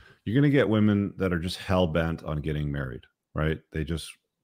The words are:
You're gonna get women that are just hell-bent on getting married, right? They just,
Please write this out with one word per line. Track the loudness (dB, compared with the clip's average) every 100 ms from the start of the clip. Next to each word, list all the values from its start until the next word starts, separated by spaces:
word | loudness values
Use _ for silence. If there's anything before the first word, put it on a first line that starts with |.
| -20 _ -2
You're | 2
gonna | 4
get | 4 4
women | 4 4 2 0 -2
that | 0
are | 0
just | -2 -6
hell-bent | 0 2 2 2 -2 -4
on | -6 -6
getting | -4 -4 -4
married, | -4 -8 -10 -16 _ _
right? | -2 -2 -2 _
They | -6 -4
just, | -6 -8 -20 _ _